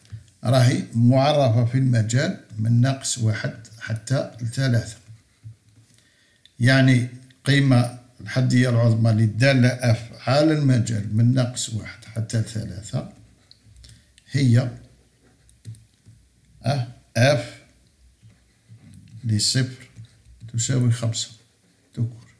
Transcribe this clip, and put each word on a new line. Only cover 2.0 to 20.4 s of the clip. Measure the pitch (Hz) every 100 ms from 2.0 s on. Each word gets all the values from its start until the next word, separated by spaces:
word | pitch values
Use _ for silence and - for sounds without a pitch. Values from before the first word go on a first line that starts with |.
| 107 127 180 - - 107
من | 113 120
ناقص | 135 135 - 127
واحد | 110 107 - - - -
حتى | - 113 - 135 - -
الثلاثة. | 117 135 135 117 - - - - _ _ 113 - _ _ _ _ _ _ _ _ _ -
يعني | 123 135 131 123 120 - - _ -
قيمة | 139 139 123 - - - -
الحدية | 107 131 123 127 127
العظمى | 117 120 113 113
للدالة | 110 110 107 139 131 123
اف | 131 123 117 - - 123
على | 143 156
المجال | 151 135 123 98 104 101 107
من | 120
ناقص | 131 120 - -
واحد | 107 87 - -
حتى | 113 110 113
الثلاثة | - 104 92 87 - - - - - _ _ _ _ - - - _ _ _
هي، | 139 131 117 123 - - _ _ _ _ _ _ _ - - _ _ _ - _ _ _ _ 123
أه، | 139 - - _ 113
اف | 135 - - - _ _ _ _ _ _ - _ _ _ _ - - 98 - 113
لصفر | 113 104 - 131 123 - - - - _ _ -